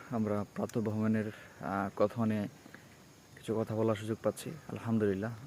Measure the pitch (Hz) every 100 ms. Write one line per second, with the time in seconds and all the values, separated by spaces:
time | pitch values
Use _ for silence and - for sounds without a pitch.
0 | - 117 107 104 98 - - 120 107 107
1 | 110 110 107 - - - - 98 101 -
2 | 104 117 110 107 101 - - - - -
3 | - - - - - 110 107 107 113 107
4 | 110 110 107 - - - - 107 110 113
5 | 104 95 110 113